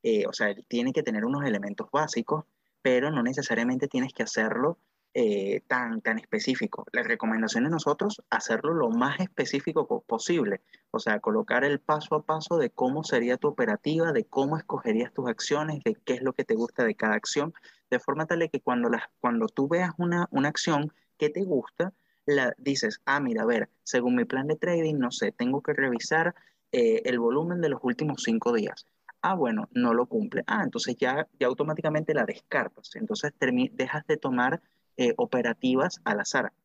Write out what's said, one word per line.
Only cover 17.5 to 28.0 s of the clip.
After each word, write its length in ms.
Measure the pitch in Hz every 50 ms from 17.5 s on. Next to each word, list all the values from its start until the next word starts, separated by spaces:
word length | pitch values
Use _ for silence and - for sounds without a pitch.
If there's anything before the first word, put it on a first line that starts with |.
| - - _ - - _ _ _
de 100 | 127 123
forma 260 | - - 139 151 160
tal 140 | 156 175 165
de 100 | 170 156
que 120 | - 135
cuando 280 | _ - 123 120 120 117
las, 140 | 120 113 - - _ _
cuando 280 | - 120 117 113 110
tú 200 | 110 _ - 139
veas 240 | 143 170 175 180 175 165
una, 300 | - 175 175 175 175 175 -
una 160 | - - 139
acción 460 | 147 151 - - 175 156 143 151 156 _ _ _ _ _
que 120 | _ 151 151
te 140 | 151 175 196
gusta, 500 | 185 165 127 - - _ - 170 190 - _ _ _ _ _ _
la, 280 | - 147 139 127 120 -
dices, 440 | _ - 139 139 131 - 107 107 - _
"Ah, 140 | - 139 143
mira, 220 | 143 123 113 110 107
a 40 |
ver, 220 | 113 120 110 107 _ _ _ _
según 320 | - - 127 120 123 123
mi 80 | 123 117
plan 240 | 120 127 135 135
de 80 | 151 156
trading, 400 | - - 180 175 170 160 156 151
no 160 | 143 127 120
sé, 220 | - - 113 101 -
tengo 280 | - 120 127 135 143
que 120 | - - 143
revisar, 600 | 143 135 131 123 117 - - 156 160 165 175 - - _ _ _ _ _ _
eh, 300 | - 127 120 113 113 110 -
el 160 | 131 123 120
volumen 400 | 117 117 123 147 160 170 175 175
de 100 | 165 151
los 140 | 135 - -
últimos 400 | 123 120 -